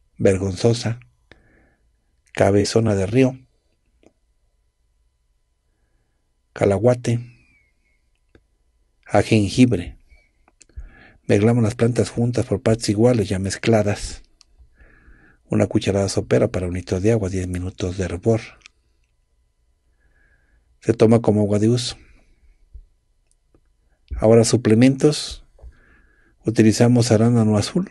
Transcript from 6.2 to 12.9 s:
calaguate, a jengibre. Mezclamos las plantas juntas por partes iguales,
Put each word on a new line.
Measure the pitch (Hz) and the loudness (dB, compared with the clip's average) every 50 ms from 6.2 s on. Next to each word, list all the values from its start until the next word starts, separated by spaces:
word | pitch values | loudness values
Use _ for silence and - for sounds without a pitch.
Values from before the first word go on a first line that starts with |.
| _ _ _ _ _ _ _ | _ _ _ _ _ _ _
calaguate, | - 110 101 98 95 107 123 123 123 - 120 117 120 - - - _ _ _ _ _ _ _ _ _ _ _ _ _ _ _ _ _ _ _ _ _ _ _ _ _ _ _ _ _ _ _ _ _ _ | -2 0 0 0 2 2 0 0 0 -2 -4 -4 -4 -6 -12 -20 _ _ _ _ _ _ _ _ _ _ _ _ _ _ _ _ _ _ _ _ _ _ _ _ _ _ _ _ _ _ _ _ _ _
a | - - 104 | -2 0 0
jengibre. | 98 - 113 110 101 90 87 117 127 123 104 87 85 - - - _ _ - _ _ _ _ _ _ _ _ _ - _ _ - - - - - - - _ _ _ | 2 2 0 0 0 0 2 2 2 2 2 -4 -6 -12 -16 -20 _ _ -20 _ _ _ _ _ _ _ _ _ -20 _ _ -20 -18 -18 -20 -20 -20 -20 _ _ _
Mezclamos | - - 101 104 117 120 123 | 0 2 2 4 2 2 2
las | 113 101 - | 0 -2 -2
plantas | - 117 117 117 - 101 - | -2 -2 -2 0 -2 -4 -4
juntas | - 117 120 123 117 110 98 | -4 -4 -4 -2 -2 -4 -4
por | - 104 95 | -4 -4 -2
partes | - 113 113 113 - | 0 0 0 0 -2
iguales, | - | -2